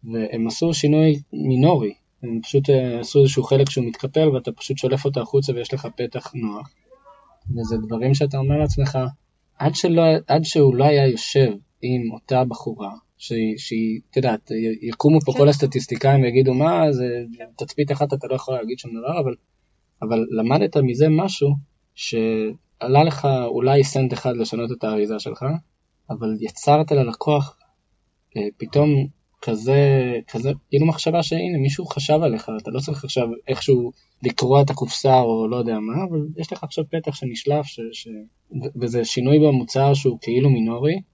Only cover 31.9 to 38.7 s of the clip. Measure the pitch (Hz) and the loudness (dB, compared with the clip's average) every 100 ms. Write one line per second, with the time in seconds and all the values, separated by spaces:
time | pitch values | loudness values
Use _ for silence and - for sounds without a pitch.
31.9 | - 139 151 160 - - 110 107 123 139 | -8 0 2 2 -2 -6 -10 -6 -8 -6
32.9 | 139 139 131 120 117 - 131 - 131 120 | -8 -4 -4 -2 -6 -6 -6 2 2 0
33.9 | - _ _ 127 - 127 135 139 139 120 | -10 _ _ -4 -2 4 4 4 0 -6
34.9 | - 135 131 120 113 110 123 117 110 110 | -2 4 4 4 0 0 -2 -2 -4 -4
35.9 | 131 185 165 151 160 160 175 151 - 151 | -4 -4 -4 -6 -8 -10 -10 -8 -8 -4
36.9 | 165 160 143 127 113 - 147 143 - 113 | -6 -6 -8 -8 -6 -2 -2 -2 -10 -12
37.9 | 113 117 107 107 _ _ 139 135 | -12 -16 -16 -18 _ _ -8 -8